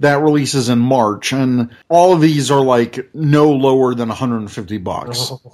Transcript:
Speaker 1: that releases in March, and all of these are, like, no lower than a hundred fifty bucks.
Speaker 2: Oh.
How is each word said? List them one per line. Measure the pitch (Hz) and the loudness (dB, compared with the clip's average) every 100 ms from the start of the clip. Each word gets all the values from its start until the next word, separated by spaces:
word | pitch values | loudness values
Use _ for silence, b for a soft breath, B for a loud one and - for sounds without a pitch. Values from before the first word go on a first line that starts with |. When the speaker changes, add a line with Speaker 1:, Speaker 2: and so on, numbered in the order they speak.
Speaker 1:
that | 143 143 | 0 2
releases | 156 147 135 139 120 | 2 0 0 -2 0
in | 117 | 0
March, | 123 131 107 101 - | 2 2 0 -2 -6
and | 131 131 123 120 B - | -2 -2 -2 -4 B 0
all | 170 180 | 2 4
of | 170 | 4
these | 156 147 127 | 2 2 0
are, | 143 | 2
like, | 131 120 120 131 - | 2 2 0 -6 -12
no | 151 151 147 151 | -6 0 4 4
lower | 135 135 131 127 | 2 2 2 0
than | 120 113 | -2 -6
a | |
hundred | 107 127 113 104 | -4 -4 -4 -8
fifty | - 92 104 | -12 -10 -10
bucks. | 95 85 - 123 123 | -8 -8 -8 -8 -8
Speaker 2:
Oh. | 131 - | -12 -16